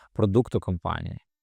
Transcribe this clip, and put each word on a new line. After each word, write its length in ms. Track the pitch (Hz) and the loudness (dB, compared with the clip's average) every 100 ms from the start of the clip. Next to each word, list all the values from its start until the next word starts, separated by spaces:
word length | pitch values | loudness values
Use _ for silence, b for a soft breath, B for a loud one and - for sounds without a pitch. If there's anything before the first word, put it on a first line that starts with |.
| b | b
продукту 480 | - 104 104 120 - | 0 2 4 2 -2
компанії. 580 | - 90 - 80 85 82 _ _ | -2 -4 -4 -6 -8 -12 _ _